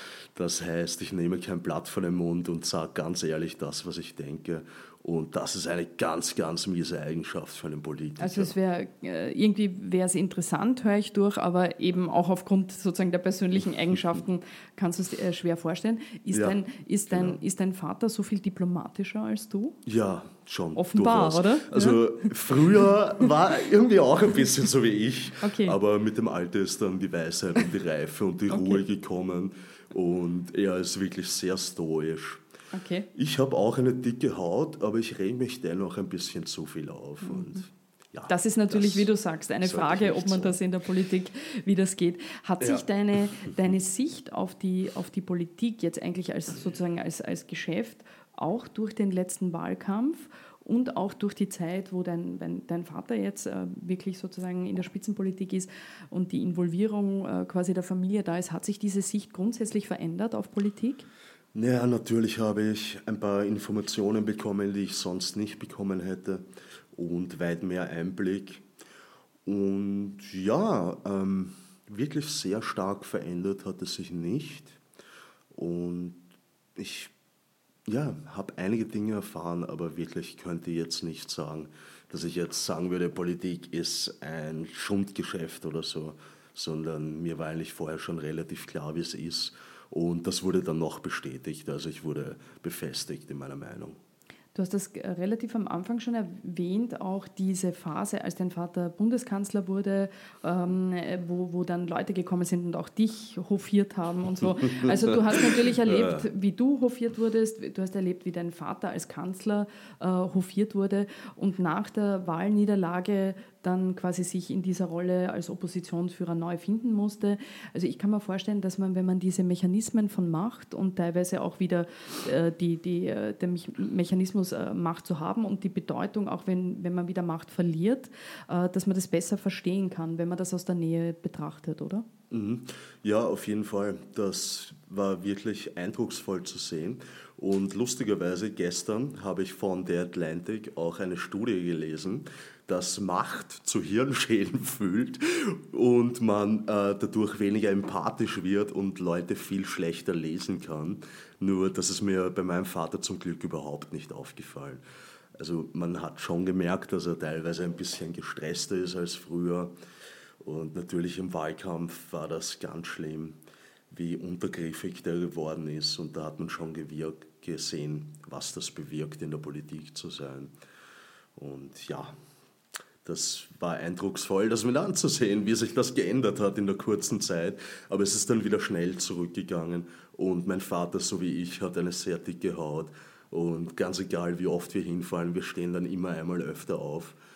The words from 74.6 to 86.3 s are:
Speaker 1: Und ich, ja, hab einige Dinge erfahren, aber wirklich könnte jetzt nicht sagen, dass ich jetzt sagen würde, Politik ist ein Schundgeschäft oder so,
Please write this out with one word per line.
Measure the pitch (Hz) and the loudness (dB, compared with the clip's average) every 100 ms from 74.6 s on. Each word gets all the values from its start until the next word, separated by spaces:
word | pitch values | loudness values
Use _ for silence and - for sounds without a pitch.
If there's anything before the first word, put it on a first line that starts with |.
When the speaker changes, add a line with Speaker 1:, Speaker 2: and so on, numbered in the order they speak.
| - - _ - - - - _ _ | -20 -20 _ -20 -20 -20 -20 _ _
Speaker 1:
Und | - 85 87 87 87 87 87 - - _ _ _ | -8 -6 -4 -4 -4 -8 -12 -20 -20 _ _ _
ich, | - 98 - - _ _ _ _ _ _ _ - | -14 -12 -12 -14 _ _ _ _ _ _ _ -4
ja, | 120 151 - - 98 | -2 -2 -4 -8 -8
hab | 98 - | -8 -4
einige | 92 113 | 0 0
Dinge | 110 107 107 | 0 -2 -2
erfahren, | 104 98 82 85 85 | -2 -4 -8 -4 -4
aber | - 78 85 80 | -4 -6 -6 -6
wirklich | 82 87 85 - | -6 -6 -10 -10
könnte | 90 85 85 | -8 -6 -4
jetzt | 82 82 - | -4 -2 -4
nicht | 85 78 - | -6 -8 -10
sagen, | - 76 78 76 - - - - | -8 -6 -8 -12 -16 -20 -20 -14
dass | 82 | -8
ich | 82 | -4
jetzt | 87 82 - - | -4 -4 -4 -4
sagen | 85 90 | -2 -2
würde, | 90 87 | 0 -2
Politik | - 87 87 92 85 - | -2 -2 -2 -4 -6 -6
ist | 110 113 - - - | -4 -4 -4 -6 -8
ein | 78 80 78 80 82 | -10 -8 -6 -8 -8
Schundgeschäft | - - 101 98 - 85 92 80 - | -8 -2 0 0 -4 -6 -6 -8 -8
oder | 80 80 | -6 -4
so, | 80 80 78 76 - | -4 -6 -8 -12 -20